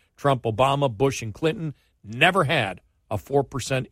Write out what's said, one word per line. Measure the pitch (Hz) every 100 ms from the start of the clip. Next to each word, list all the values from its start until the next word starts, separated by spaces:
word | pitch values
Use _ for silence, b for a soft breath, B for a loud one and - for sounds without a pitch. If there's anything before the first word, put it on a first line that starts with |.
| b _
Trump, | 143 131
Obama, | 117 110 135 143 139
Bush, | 104 135 -
and | 113
Clinton, | - 160 220 160 - _ _
never | 101 120 170 185
had | 143 156 101 - _ _ _
a | 107
four | - 139
percent | 135 135 - 131 120